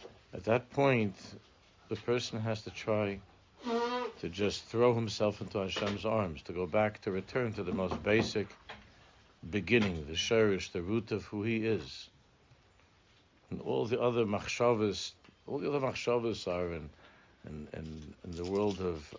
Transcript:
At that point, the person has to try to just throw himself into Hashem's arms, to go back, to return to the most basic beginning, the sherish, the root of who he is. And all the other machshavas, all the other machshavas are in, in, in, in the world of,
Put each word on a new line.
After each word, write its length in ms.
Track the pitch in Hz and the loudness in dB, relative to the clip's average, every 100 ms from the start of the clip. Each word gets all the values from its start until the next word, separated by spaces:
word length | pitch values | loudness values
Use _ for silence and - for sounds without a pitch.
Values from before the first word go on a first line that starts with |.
| - - - | -20 -20 -14
At 120 | - 87 | -4 2
that 260 | 120 123 | 2 2
point, 440 | - 139 123 104 95 - - - _ _ _ - | 2 4 6 2 -2 -12 -18 -20 _ _ _ -8
the 80 | 110 | -6
person 420 | - 123 120 117 | 0 0 0 -4
has 240 | 110 104 | -2 -4
to 80 | - | -6
try 480 | - - 107 101 98 - - _ - 254 233 240 247 240 - | -8 0 2 2 -2 -10 -20 _ -10 -2 0 0 -2 -4 -6
to 80 | 85 | -8
just 360 | 90 101 92 - | -2 -2 -2 -4
throw 300 | 113 123 117 | 4 4 4
himself 460 | 110 101 107 101 | 0 0 0 0
into 180 | 95 107 | -6 -4
Hashem's 460 | 95 85 104 101 110 | -4 -2 -2 -2 0
arms, 360 | 110 95 73 | 0 0 -4
to 100 | - | -8
go 120 | 87 90 | -6 0
back, 360 | 107 107 101 | 2 2 0
to 100 | - | -4
return 420 | 95 92 131 120 | -4 -2 -2 -2
to 100 | 107 | -2
the 80 | 87 | -4
most 300 | 95 92 80 | -2 -2 -2
basic 460 | 87 110 110 107 98 - - - - - - - - _ 85 | 4 4 4 0 -4 -8 -18 -18 -20 -20 -20 -20 -20 _ -6
beginning, 600 | 104 85 117 104 82 73 | -4 4 4 4 0 -4
the 80 | 80 | -4
sherish, 560 | - 113 107 95 - | 4 6 6 4 0
the 100 | 92 | -4
root 300 | 87 113 113 | 0 0 0
of 120 | 107 85 | -4 -4
who 180 | 104 | -4
he 140 | 110 113 | -2 0
is. 520 | 110 104 67 - - _ _ _ _ - _ _ _ _ _ _ _ _ _ | 0 0 -2 -12 -16 _ _ _ _ -20 _ _ _ _ _ _ _ _ _
And 100 | - | -8
all 240 | - 131 120 | -2 0 0
the 160 | 117 | 2
other 240 | 120 117 110 | 4 4 2
machshavas, 840 | 101 - - 120 117 107 92 - - - _ - | 0 -2 2 4 6 4 0 -6 -12 -20 _ -8
all 120 | 135 | -4
the 100 | 147 | 0
other 100 | 143 | 0
machshavas 680 | 131 - - 120 117 98 - | 0 0 0 2 2 -2 -2
are 260 | 90 90 | -2 -2
in, 160 | 82 76 - - - - _ - | -4 -8 -14 -20 -20 -20 _ -12
in, 220 | 78 73 | -12 -10
in, 400 | 78 80 78 76 - | -10 -10 -10 -14 -14
in 80 | 92 | -12
the 140 | 85 87 | -6 -2
world 360 | 98 104 95 | 0 0 0
of, 340 | 92 80 76 | -4 -4 -8